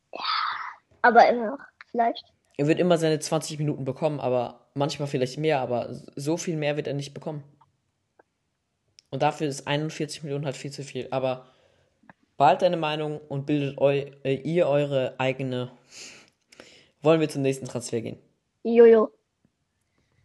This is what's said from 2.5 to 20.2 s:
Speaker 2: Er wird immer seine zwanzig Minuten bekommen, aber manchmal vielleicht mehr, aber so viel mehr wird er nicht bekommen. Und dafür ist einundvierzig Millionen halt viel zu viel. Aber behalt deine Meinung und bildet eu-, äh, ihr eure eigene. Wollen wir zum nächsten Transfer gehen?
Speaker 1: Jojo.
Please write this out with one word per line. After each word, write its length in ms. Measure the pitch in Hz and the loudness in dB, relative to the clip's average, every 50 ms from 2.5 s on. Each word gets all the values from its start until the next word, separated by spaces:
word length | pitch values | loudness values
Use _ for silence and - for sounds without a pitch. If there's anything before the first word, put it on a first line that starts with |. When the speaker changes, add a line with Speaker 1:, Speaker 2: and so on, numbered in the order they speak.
| _ | _
Speaker 2:
Er 120 | - 143 | -2 0
wird 120 | 147 165 - | 0 2 2
immer 180 | 175 180 175 | 4 4 4
seine 220 | 160 160 160 156 143 | 4 4 0 0 0
zwanzig 380 | - - 170 156 147 - 160 | -2 -4 -4 -4 -4 -6 -6
Minuten 260 | 147 156 147 - - 135 | -4 -4 -4 -4 -4 -6
bekommen, 380 | 131 127 - 175 156 151 135 | -8 -6 -4 -4 -4 -2 -2
aber 480 | - 123 127 123 120 - - - _ _ _ | -2 0 0 0 -2 -4 -8 -16 _ _ _
manchmal 360 | 139 143 151 147 147 147 135 | -4 -4 -4 -2 -6 -6 -4
vielleicht 280 | 147 135 127 123 - | -2 -2 -2 -2 -4
mehr, 220 | 147 151 156 151 135 | -4 0 0 0 0
aber 300 | 127 123 123 117 - - - - - - - | 0 -2 -2 -4 -4 -6 -10 -14 -16 -14 -14
so 220 | - 139 147 165 | -8 -4 -4 -4
viel 180 | 175 - 190 165 | -2 -4 -6 -4
mehr 220 | 156 147 143 147 | -2 -2 -2 -2
wird 100 | 151 143 | -2 -4
er 60 | - 139 | -6 -6
nicht 200 | 143 139 139 - | -6 -8 -10 -12
bekommen. 300 | 143 - 165 156 143 143 - _ _ _ _ _ _ _ _ _ _ _ _ _ _ _ _ _ _ _ _ _ _ _ _ _ _ _ _ _ - _ _ | -12 -10 -10 -10 -10 -14 -18 _ _ _ _ _ _ _ _ _ _ _ _ _ _ _ _ _ _ _ _ _ _ _ _ _ _ _ _ _ -20 _ _
Und 140 | - 135 147 | -4 0 0
dafür 240 | 147 151 - 160 | 0 0 -2 -4
ist 200 | 147 135 - - | -4 -6 -6 -6
einundvierzig 560 | - 143 147 156 156 - - 160 143 - - 156 | -4 -4 -2 -2 -4 -6 -6 -8 -8 -8 -12 -10
Millionen 220 | 147 139 143 151 | -8 -6 -6 -4
halt 100 | 143 127 | -6 -8
viel 160 | - - 143 | -8 -12 -12
zu 120 | 139 - 135 | -12 -12 -14
viel. 260 | - - 127 120 - | -10 -10 -10 -8 -6
Aber 400 | 131 131 127 131 127 127 - _ _ _ _ _ _ _ _ _ _ _ _ - - _ _ _ _ | -4 -2 -2 -2 -4 -4 -10 _ _ _ _ _ _ _ _ _ _ _ _ -20 -20 _ _ _ _
behalt 240 | _ 139 151 185 185 | _ 6 6 6 6
deine 160 | - 175 175 | 2 2 2
Meinung 420 | 165 160 151 151 156 151 151 151 151 - | 0 -2 -4 -4 -4 -4 -6 -6 -8 -10
und 180 | - 139 139 139 | -8 -8 -8 -2
bildet 320 | 143 151 147 143 139 143 | -2 0 0 0 -2 -2
eu-, 320 | - 135 143 143 139 135 - - - _ | 2 2 2 2 2 -2 -6 -14 -8 _
äh, 120 | 135 139 | -2 -2
ihr 320 | - - 147 165 175 170 | -2 -2 -2 0 2 2
eure 480 | 135 143 143 147 143 143 135 127 123 - | 2 2 0 0 0 0 0 -2 -2 -4
eigene. 520 | - 131 131 131 135 135 127 127 123 127 123 - - _ _ - - - - - - - _ _ _ _ _ - _ - - - - _ _ _ _ | -2 -2 -2 -2 -2 -6 -6 -4 -6 -6 -8 -12 -20 _ _ -20 -20 -20 -20 -20 -20 -20 _ _ _ _ _ -20 _ -20 -20 -20 -20 _ _ _ _
Wollen 180 | - 147 165 165 | 2 4 4 4
wir 80 | 156 | 2
zum 140 | 147 - 143 | 0 -2 -2
nächsten 240 | 135 135 135 135 131 | 0 0 -2 -2 -8
Transfer 340 | 127 - 123 117 - - 117 | -8 -8 -8 -8 -4 -6 -6
gehen? 200 | 120 117 120 - _ _ _ _ _ _ _ _ _ | -6 -6 -12 -14 _ _ _ _ _ _ _ _ _
Speaker 1:
Jojo. 480 | 226 233 233 233 226 226 220 214 - - _ _ _ _ _ _ _ _ _ _ _ _ _ _ _ _ _ _ _ _ _ | 2 8 10 10 10 10 8 6 2 -2 _ _ _ _ _ _ _ _ _ _ _ _ _ _ _ _ _ _ _ _ _